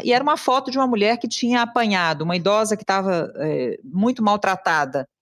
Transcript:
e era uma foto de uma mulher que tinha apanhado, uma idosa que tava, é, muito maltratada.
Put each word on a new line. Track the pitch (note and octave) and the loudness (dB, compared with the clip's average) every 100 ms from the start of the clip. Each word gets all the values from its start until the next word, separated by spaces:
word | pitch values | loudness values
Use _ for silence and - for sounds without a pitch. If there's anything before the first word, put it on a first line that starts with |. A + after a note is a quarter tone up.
e | - | 0
era | A#3+ | 2
uma | C#4+ D4+ | 2 0
foto | - C4 C4 | 0 0 0
de | C4 | 0
uma | C4 | 0
mulher | A#3 G3+ A#3+ | 2 2 0
que | A#3+ | -4
tinha | - A#3+ B3 | -4 0 2
apanhado, | A#3 B3 A3+ F#3+ E3+ D3+ | 0 -2 0 2 0 0
uma | D#3+ F3+ | -2 -2
idosa | E3+ G#3 G#3+ G#3 | 2 2 0 -2
que | - | -2
tava, | F#3+ F#3+ F3 - - | 0 0 0 -2 -4
é, | D#3 D3 B2 - | -4 -2 -2 -6
muito | - F3 A3+ B3 | -6 -2 0 2
maltratada. | G#3 G#3 G3+ F#3 F#3 D#3+ C#3 C3+ C3 _ | 0 2 0 0 0 0 0 -4 -6 _